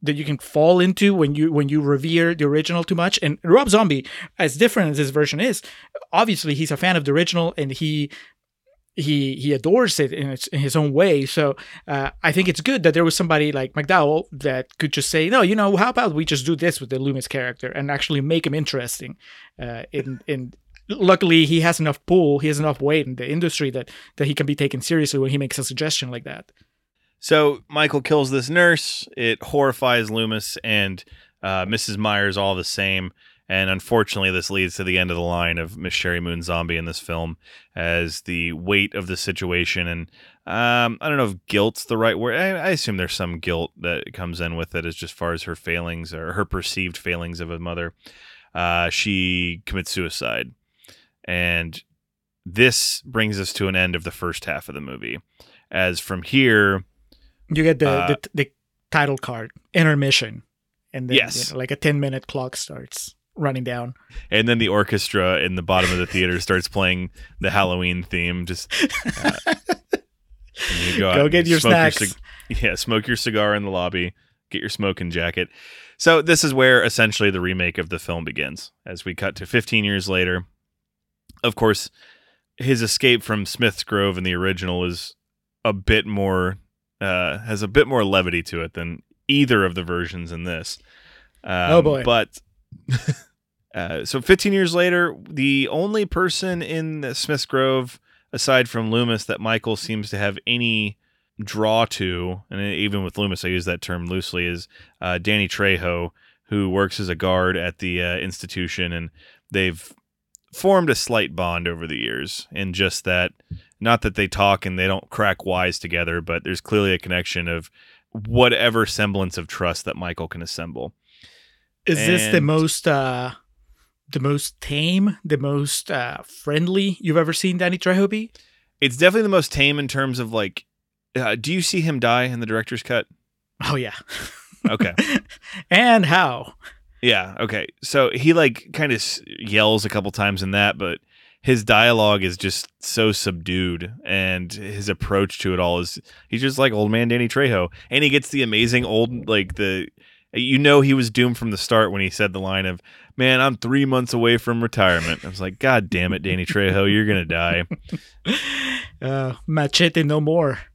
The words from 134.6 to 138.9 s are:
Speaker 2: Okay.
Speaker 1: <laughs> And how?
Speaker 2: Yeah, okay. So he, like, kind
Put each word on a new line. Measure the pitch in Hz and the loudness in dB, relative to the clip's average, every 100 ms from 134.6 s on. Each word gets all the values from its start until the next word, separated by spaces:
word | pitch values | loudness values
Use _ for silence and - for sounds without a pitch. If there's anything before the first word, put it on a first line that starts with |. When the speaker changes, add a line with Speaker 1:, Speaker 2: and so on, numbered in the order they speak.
| - | -2
Speaker 2:
Okay. | 110 90 87 | 0 0 0
Speaker 1:
<laughs> | 302 285 - - - 196 - | 0 -2 -4 -16 -18 -18 2
And | 180 247 226 165 | 6 8 6 6
how? | 175 160 120 - - - - _ _ | 4 4 0 -10 -18 -20 -20 _ _
Speaker 2:
Yeah, | 123 107 92 95 | 2 4 2 -4
okay. | 110 107 55 - | -4 -4 -6 -10
So | - 143 131 | -2 2 4
he, | 123 147 | 4 4
like, | 165 147 113 - | 6 4 2 -8
kind | - 151 | -4 -2